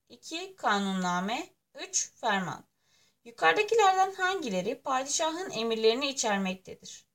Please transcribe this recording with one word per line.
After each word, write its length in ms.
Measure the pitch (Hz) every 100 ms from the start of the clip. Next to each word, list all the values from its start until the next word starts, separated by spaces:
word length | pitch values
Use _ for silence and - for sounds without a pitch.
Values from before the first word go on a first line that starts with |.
| _
iki 480 | 240 - 320 381 -
kanunname, 920 | 247 202 196 190 180 175 196 247 359 _ _
üç 360 | 277 359 - - _
ferman. 440 | 240 196 175 - - _ _ _ _ _ 233
Yukarıdakilerden 880 | 226 330 415 415 453 392 381 381
hangileri 680 | 381 370 381 277 185 190 269
padişahın 680 | - 262 269 - 320 320 370
emirlerini 580 | 214 226 220 220 240 277
içermektedir? 1000 | 269 226 196 190 185 - - - - _